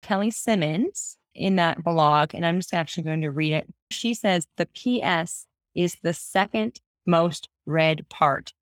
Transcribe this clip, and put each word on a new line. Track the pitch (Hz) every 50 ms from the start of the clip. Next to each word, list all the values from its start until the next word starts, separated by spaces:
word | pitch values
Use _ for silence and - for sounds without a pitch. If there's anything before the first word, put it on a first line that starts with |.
| -
Kelly | - 208 190 202 220
Simmons | 220 - - - 226 202 165 151 156 170 247 370 415 - - - - _ _ _ _
in | - - 190 190
that | 185 170 165 - - 160
blog, | 170 170 160 156 147 147 151 147 151 -
and | 160 170
I'm | 170 170 185
just | 180 - -
actually | 175 165 - - - 160
going | 160 156 160
to | 156 151
read | 139 147 156 156 151
it. | 156 - - - _ _ _ -
She | - - 233 240
says, | - - 208 185 175 160 _ _
"The | - 175
P | - _ - - 247 247 240
S | - - 180 165 160 170 - - - _ _ _ _ _ _
is | - 175 175 - - -
the | 170 170
second | - - - - 190 196 208 - 220 214 233 - - _ _ _ _ _
most | - 175 165 165 175 151 - - - _ _ _
read | - 147 160 160 160 160 156 - _
part | - - 160 147 135 - - - - _